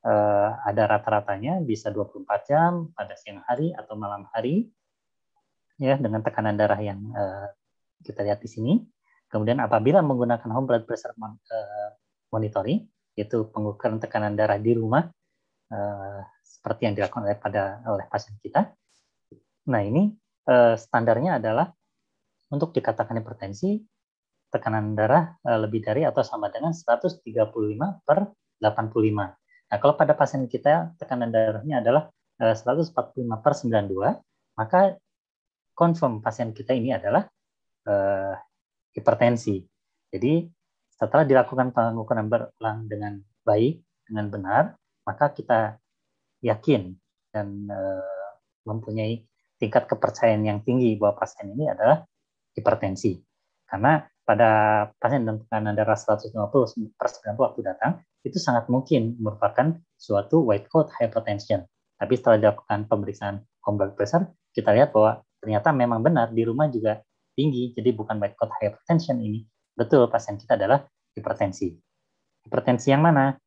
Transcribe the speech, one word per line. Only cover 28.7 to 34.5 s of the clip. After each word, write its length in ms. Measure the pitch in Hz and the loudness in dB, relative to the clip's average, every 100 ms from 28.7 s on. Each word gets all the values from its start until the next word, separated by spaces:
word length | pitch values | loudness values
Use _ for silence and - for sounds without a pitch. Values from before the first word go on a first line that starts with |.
| 107 110 | -2 -4
puluh 240 | 113 107 | 0 0
lima. 240 | 104 95 - _ _ _ | 0 -6 -10 _ _ _
Nah, 80 | 104 | 2
kalau 160 | 143 | 2
pada 240 | 147 208 - | 4 2 2
pasien 320 | 139 135 127 | 0 0 -4
kita 480 | 123 143 160 165 - | -2 2 2 0 -12
tekanan 320 | - 123 117 | -8 -4 0
darahnya 480 | 113 110 107 147 135 | 2 2 -2 -2 0
adalah, 320 | 113 143 - _ _ _ | 2 2 0 _ _ _
eh, 160 | 113 110 | 0 0
seratus 320 | 123 143 156 | 0 0 0
empat 240 | - - | -4 -6
puluh 160 | - 120 | -6 -6
lima 80 | 113 | 0
per 160 | 185 | 0
sembilan 320 | - 120 110 101 | 0 0 0 0
dua, 240 | 95 113 - _ _ _ | -2 -2 -2 _ _ _